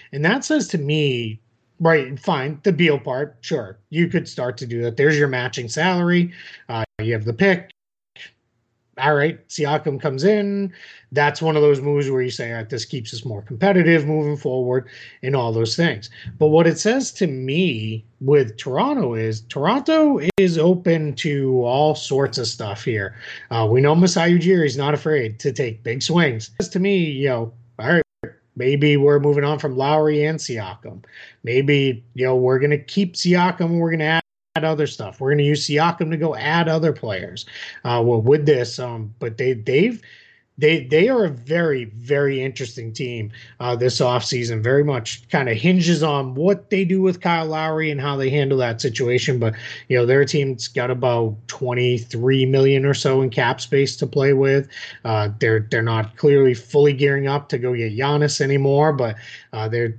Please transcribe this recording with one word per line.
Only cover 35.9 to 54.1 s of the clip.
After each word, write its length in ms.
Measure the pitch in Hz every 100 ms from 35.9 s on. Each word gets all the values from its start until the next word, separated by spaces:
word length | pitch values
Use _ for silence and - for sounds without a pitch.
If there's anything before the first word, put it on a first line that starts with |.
| 170 160
to 60 | 160
go 180 | 160 -
add 320 | 147 170 160
other 240 | 160 160
players. 540 | - 117 95 87 87 - - - -
Uh, 200 | 123 120 117
well, 160 | 113
with 240 | 113 151 147
this, 320 | 131 120 -
um, 340 | 123 117 107 110
but 220 | 120 110
they, 140 | 127
they've, 460 | 120 110 135 226 226 - - _ _ _ -
they, 300 | 151 160 127
they 240 | 151 220
are 160 | 254 185
a 40 |
very, 540 | 127 123 170 165 135 113
very 540 | 110 120 143 143 135
interesting 540 | 131 131 120 120 113
team, 380 | 113 127 120 107 - - -
uh, 160 | 123 120
this 240 | 127 117
offseason. 600 | 127 123 - 127 117 110
Very 220 | 117 139
much 440 | 147 127 113 - -
kinda 260 | - 127 107
hinges 480 | 175 185 170 156
on 320 | 156 143 131 131
what 340 | 175 196 -
they 160 | 196 180
do 160 | 190
with 200 | 185 175
Kyle 260 | 175 170 160
Lowry 420 | 156 160 156 156
and 100 | 143
how 160 | 143 139
they 140 | 135
handle 300 | 143 139 135
that 200 | 120 113
situation. 600 | 135 107 120 123 - 127
But, 160 | 113 110 - - -
you 80 | 127
know, 80 | 120
their 180 | 135 139
team's 420 | 151 135 120 -
got 240 | 135 123
about 440 | 127 127 117 113 107 -
twenty-three 1000 | - 127 120 123 120 117 113 127 135 131
million 400 | 135 135 135 139
or 80 |
so 300 | 131 139 131
in 80 | 131
cap 300 | 127 120 131
space 360 | - 139 139 -
to 80 |
play 280 | 131